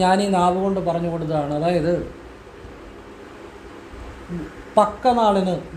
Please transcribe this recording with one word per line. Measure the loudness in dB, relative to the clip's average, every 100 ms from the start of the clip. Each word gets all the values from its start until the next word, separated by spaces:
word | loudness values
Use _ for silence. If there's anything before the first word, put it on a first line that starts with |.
ഞാൻ | 4 4 4
ഈ | 4
നാവ് | 4 4
കൊണ്ട് | 2 0 0
പറഞ്ഞു | 0 0
കൊടുത്തതാണ്. | -2 -2 0 0 0
അതായത് | 2 2 2 0 -2 -10 -18 -18 -20 -18 -18 -18 -18 -18 -18 -18 -18 -18 -18 -18 -18 -18 -16 -14 -14 -14 -10 -8 -10 -12 -2 4
പക്കനാളിന് | 4 4 4 4 6 4 2 0 -4